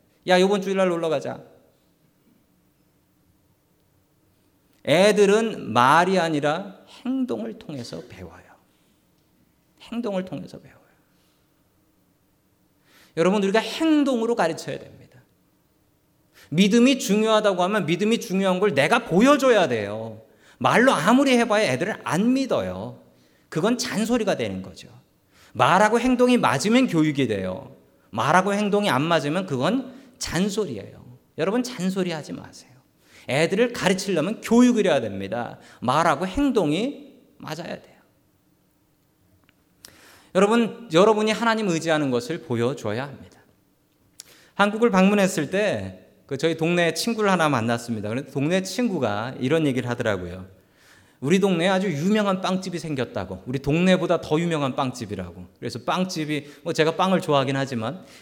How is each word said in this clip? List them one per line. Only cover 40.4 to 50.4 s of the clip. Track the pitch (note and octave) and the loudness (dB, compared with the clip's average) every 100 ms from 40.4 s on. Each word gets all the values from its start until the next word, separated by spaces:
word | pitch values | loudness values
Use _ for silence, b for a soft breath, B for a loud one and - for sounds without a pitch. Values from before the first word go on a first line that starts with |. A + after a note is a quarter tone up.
| G3+ A#3 A3+ - - | 4 2 0 -4 0
여러분이 | D#3 G#3 G#3+ G#3+ | 4 6 4 0
하나님 | G#3+ A#3 A3 G#3 | 0 0 0 0
의지하는 | E3 D3 D3+ C#3+ | -2 0 0 0
것을 | A#2+ A#2+ D#3+ | -2 -4 -10
보여줘야 | - A#2 A#2+ A#2+ A2 A2 | -4 -2 -2 -2 -6 -6
합니다. | C#3+ A#2 F#2 - _ _ _ _ _ _ _ _ B B B - | -8 -14 -20 -20 _ _ _ _ _ _ _ _ B B B 0
한국을 | G3+ G#3 A#3 | 0 2 2
방문했을 | F#3+ F#3+ G#3 F#3+ F#3+ D3+ | 4 4 4 2 0 -2
때 | F#3+ G#3 A#2+ F#2+ - - _ _ | 0 0 -2 -6 -14 -20 _ _
그 | C3+ | -2
저희 | D#3+ D#3+ | -2 0
동네 | D#3+ F3 E3+ | 0 2 0
친구를 | - - A3 G#3 | 0 -4 0 2
하나 | F#3 D#3 | 2 2
만났습니다. | C3 A2+ A#2 A#2+ A2+ G2+ | 2 0 -2 -4 -6 -4
그런데 | A#2 D3+ | -6 -6
동네 | C#3 C#3+ F#3 | -4 0 0
친구가 | F#3 - B3 F3+ A#2+ G2+ A#2+ C3+ | -2 -4 -2 -2 -2 -2 -6 -4
이런 | B2+ E3 D3+ | 0 2 2
얘기를 | B2+ A#2+ | 0 -4
하더라고요. | A#2+ A2+ G2+ F2 F#2 | -2 -2 -2 -6 -12